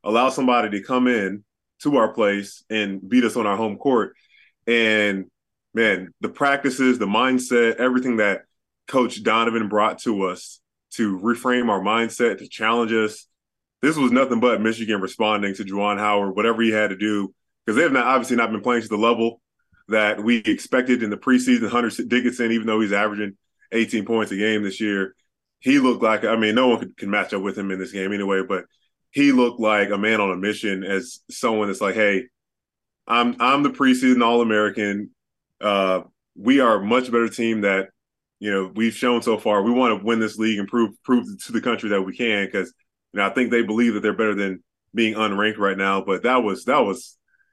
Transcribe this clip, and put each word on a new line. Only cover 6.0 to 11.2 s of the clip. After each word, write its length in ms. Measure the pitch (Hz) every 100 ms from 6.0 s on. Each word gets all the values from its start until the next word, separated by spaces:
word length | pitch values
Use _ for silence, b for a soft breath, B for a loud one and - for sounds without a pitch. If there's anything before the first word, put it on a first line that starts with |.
| 92 -
the 80 | -
practices, 720 | - 143 139 139 127 131 117
the 80 | 98
mindset, 680 | 110 127 127 127 120 117 110
everything 420 | 127 127 127 113
that 240 | 104 92 - _ _ _ -
Coach 360 | 135 117 -
Donovan 440 | 107 110 117 113 104
brought 300 | 104 98 80
to 260 | 123 101 92
us 320 | 90 - - _ _ _
to 260 | - 107
reframe 500 | 92